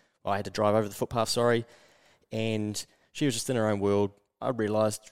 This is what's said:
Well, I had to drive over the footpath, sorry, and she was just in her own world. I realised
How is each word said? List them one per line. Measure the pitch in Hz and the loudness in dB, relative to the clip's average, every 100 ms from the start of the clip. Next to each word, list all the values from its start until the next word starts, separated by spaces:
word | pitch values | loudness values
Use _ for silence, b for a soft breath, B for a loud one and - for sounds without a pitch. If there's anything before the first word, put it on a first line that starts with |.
| b b | b b
Well, | - | -4
I | 98 | -4
had | |
to | 101 | -4
drive | 92 104 | 0 2
over | 107 104 | 4 0
the | |
footpath, | 95 127 120 110 | -4 -4 -2 0
sorry, | - 120 117 117 B B B B B _ | 2 2 2 -2 B B B B B _
and | 113 110 110 104 104 - b b | -4 -2 -2 -4 -6 -10 b b
she | - | -2
was | 147 | -2
just | 117 - | -2 -2
in | 123 | 0
her | 107 | 2
own | 104 | 2
world. | 101 101 101 - _ _ | 2 2 0 -4 _ _
I | 117 | -6
realised | 120 104 107 110 107 - | -2 0 2 0 -2 -12